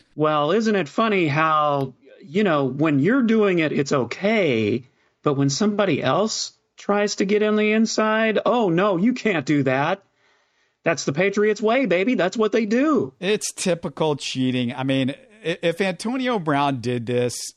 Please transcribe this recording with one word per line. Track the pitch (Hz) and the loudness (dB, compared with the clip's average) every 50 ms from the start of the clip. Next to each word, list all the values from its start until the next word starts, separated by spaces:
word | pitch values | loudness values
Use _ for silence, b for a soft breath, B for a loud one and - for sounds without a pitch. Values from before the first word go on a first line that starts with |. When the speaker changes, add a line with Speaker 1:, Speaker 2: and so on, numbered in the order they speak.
| _ _ _ | _ _ _
Speaker 1:
Well, | 147 151 151 151 151 147 151 | -2 0 2 2 2 2 2
isn't | 185 233 220 220 208 | 2 2 2 2 0
it | 190 165 143 | 0 -2 -2
funny | - - 226 226 202 190 170 151 | -2 -2 0 0 2 2 0 2
how, | 139 156 160 160 156 151 151 147 143 139 135 135 - _ _ - 104 - | 2 2 2 2 2 2 2 2 2 0 -2 -4 -8 _ _ -20 -20 -20
you | - 139 147 202 | -16 -6 -2 0
know, | 214 185 156 143 139 | 2 2 2 2 0
when | 127 131 135 156 160 147 135 | 0 0 0 0 2 2 2
you're | 139 196 254 277 | 2 2 2 2
doing | 240 208 220 220 208 196 180 170 | 2 2 4 4 4 4 2 2
it, | 156 143 | 0 0
it's | - - 139 - | 0 -2 -2 0
okay, | 156 135 117 113 - - 185 208 226 214 185 147 123 113 107 101 107 131 b b b b b b b b | 0 0 0 -2 -4 -4 -2 0 0 2 2 2 2 2 0 0 -2 -2 b b b b b b b b
but | - 151 139 | -2 -2 0
when | 139 139 139 | 2 2 0
somebody | 139 - 208 214 208 202 202 190 143 120 | 0 0 0 0 0 0 0 0 0 0
else | 131 127 143 175 214 214 - - - - - _ _ _ _ | 0 0 0 0 0 -2 -4 -6 -8 -10 -14 _ _ _ _
tries | - - - 202 208 208 202 208 | -10 -4 -2 0 0 0 -2 -2
to | - 202 | -2 0
get | 190 208 208 | 0 0 2
in | 214 214 214 | 2 2 2
the | 214 214 214 | 2 2 2
inside, | 214 220 226 214 - - 220 220 220 220 226 220 202 196 - | 2 2 0 0 0 -2 0 0 0 0 0 0 0 0 0
"Oh, | - 226 247 220 180 | 0 2 2 2 2
no, | 165 175 202 214 185 | 2 2 2 2 2
you | 165 196 247 | 2 0 0
can't | 254 - - 220 185 156 139 | 0 0 0 0 0 0 0
do | - 151 147 | 0 0 0
that. | 127 131 127 135 143 165 190 196 _ _ _ _ _ _ _ _ _ _ _ _ _ _ _ _ | 2 0 0 0 0 -2 -2 -4 _ _ _ _ _ _ _ _ _ _ _ _ _ _ _ _
That's | - 165 165 156 - | -2 -2 -2 -2 -2
the | 160 | -2
Patriots | 139 156 190 202 196 208 208 214 208 208 | -2 0 0 0 0 2 2 2 0 0
way, | 220 220 233 269 269 | 0 0 0 0 2
baby. | 196 170 180 190 247 254 | 2 0 0 2 0 0
That's | 185 165 185 - | 0 0 0 0
what | 240 214 208 | 0 0 0
they | - 226 233 | 2 0 0
do." | 202 226 247 285 320 294 220 - 135 - - | 0 0 0 2 2 2 0 0 -4 -6 -6
Speaker 2:
It's | 180 190 214 196 - - | -4 -2 -2 -2 -4 -8
typical | - - - 185 170 170 - 165 - - 165 156 147 | -8 -4 -2 -2 -2 -2 -4 -8 -4 -2 -2 -2 -2
cheating. | 139 - - - 131 131 127 123 127 123 120 123 | -4 -6 -6 -4 -2 -2 0 0 0 -2 -4 -4
I | 131 | -4
mean, | 131 135 135 135 131 127 - - - - - - 139 | -2 -2 0 0 0 -2 -4 -8 -14 -20 -20 -10 -6
i-, | 160 175 - | -6 -6 -2
if | - 170 165 - | -2 -2 -2 0
Antonio | 196 190 185 - - 220 254 269 254 254 240 208 | -2 -4 -4 -4 -6 -6 -4 -4 -2 -2 -2 -2
Brown | 156 156 143 139 143 143 135 123 | 0 0 0 2 2 0 0 -2
did | 107 123 123 123 113 | -2 -4 -4 -4 -2
this, | 117 123 123 123 123 - - - - - | -2 0 0 0 -2 -4 -8 -12 -14 -12